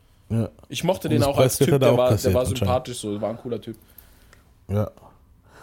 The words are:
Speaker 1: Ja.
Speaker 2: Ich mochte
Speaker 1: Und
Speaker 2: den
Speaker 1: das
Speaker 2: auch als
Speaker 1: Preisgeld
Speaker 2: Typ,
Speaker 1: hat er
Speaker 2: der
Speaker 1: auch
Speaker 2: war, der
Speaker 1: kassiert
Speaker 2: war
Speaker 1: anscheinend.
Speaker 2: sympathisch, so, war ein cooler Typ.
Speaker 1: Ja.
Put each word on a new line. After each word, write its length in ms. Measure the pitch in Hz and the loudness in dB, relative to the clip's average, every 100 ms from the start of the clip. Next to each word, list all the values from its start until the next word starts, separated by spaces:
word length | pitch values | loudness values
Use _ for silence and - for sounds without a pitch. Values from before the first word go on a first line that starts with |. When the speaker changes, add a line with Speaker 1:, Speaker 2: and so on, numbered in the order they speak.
| _ _ - | _ _ -6
Speaker 1:
Ja. 180 | 113 107 - - | -4 -4 -8 -14
Speaker 2:
Ich 140 | 135 | -6
mochte 240 | 170 196 160 | -2 -2 0
Speaker 1:
Und 40 | |
Speaker 2:
den 80 | 151 | 2
Speaker 1:
das 80 | 139 | 2
Speaker 2:
auch 100 | 139 | 2
als 200 | 131 - | 2 2
Speaker 1:
Preisgeld 100 | 135 | 2
Speaker 2:
Typ, 40 | 135 | 4
Speaker 1:
hat 60 | |
er 40 | 123 | 4
Speaker 2:
der 80 | |
Speaker 1:
auch 40 | 120 | 4
Speaker 2:
war, 60 | 127 | 4
der 80 | 107 | 2
Speaker 1:
kassiert 180 | - | 2
Speaker 2:
war 80 | 95 | 0
Speaker 1:
anscheinend. 160 | 107 123 | 0 -2
Speaker 2:
sympathisch, 380 | - 127 123 120 | 0 0 -4 -10
so, 220 | 107 104 | -8 -6
war 80 | 104 | -6
ein 80 | 113 | -8
cooler 240 | 127 110 | -8 -10
Typ. 140 | 117 113 _ - - - - - _ _ - | -10 -16 _ -20 -20 -20 -20 -20 _ _ -4
Speaker 1:
Ja. 200 | 101 104 - - _ _ _ _ - | -2 -2 -8 -20 _ _ _ _ -20